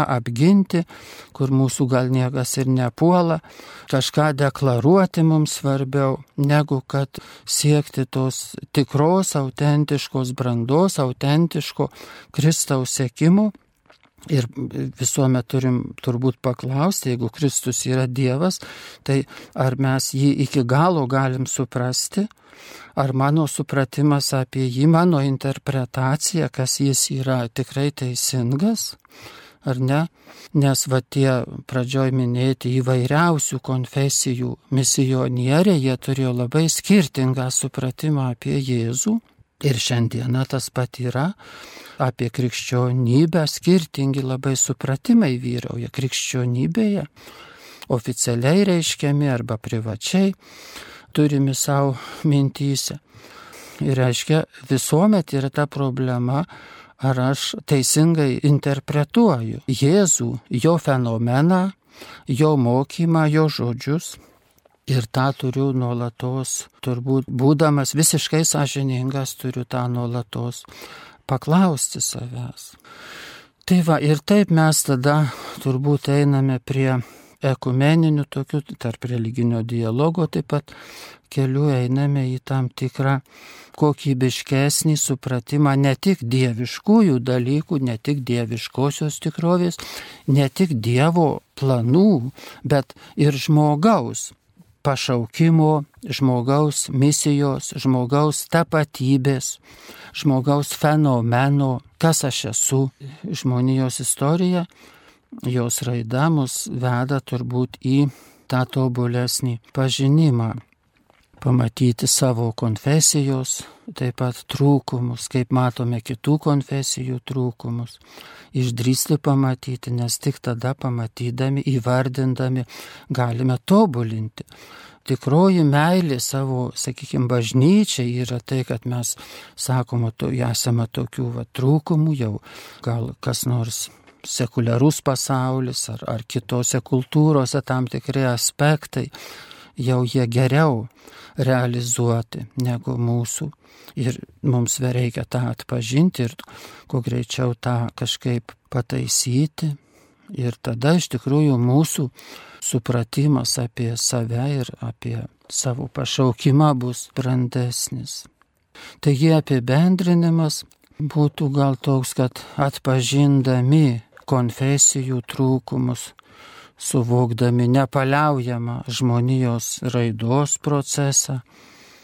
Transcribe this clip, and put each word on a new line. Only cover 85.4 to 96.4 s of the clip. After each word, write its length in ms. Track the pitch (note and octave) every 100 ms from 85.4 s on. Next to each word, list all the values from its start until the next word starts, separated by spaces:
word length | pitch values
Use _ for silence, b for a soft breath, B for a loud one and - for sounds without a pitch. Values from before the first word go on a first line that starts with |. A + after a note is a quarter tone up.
| - D3 D3
ne 200 | C#3 C#3 C3
tik 240 | G3 F#3+
dieviškųjų 920 | A#2 B2+ B2+ A2+ B2 - - A3 G3+ C3
dalykų, 640 | A#2+ B2+ B2 D3 - C#3+
ne 160 | C3 A2
tik 240 | - D3
dieviškosios 960 | B2+ A#2+ A2+ A2+ - - C#3 - D3+ -
tikrovės, 640 | D#3+ - E3 F3+ F3+ - B B B B
ne 240 | B C#3 C3+
tik 280 | - F#3+ B2+
Dievo 640 | A2 A#2+ D3+ E3+ D#3 - _
planų, 800 | - C3+ B2+ A#2 D3 G#3 E3 A#2+ - B B
bet 320 | - C#3+ C3+ - B
ir 200 | B D3
žmogaus 1000 | C#3 - D3+ D3+ D3 G3 G3+ A#2 A2 - - _ _ _ _
pašaukimo, 1040 | - C3+ - B2 A2+ - E3 D#3+ D#3 D#3 C#3+ _
žmogaus 880 | - C3 C3+ B2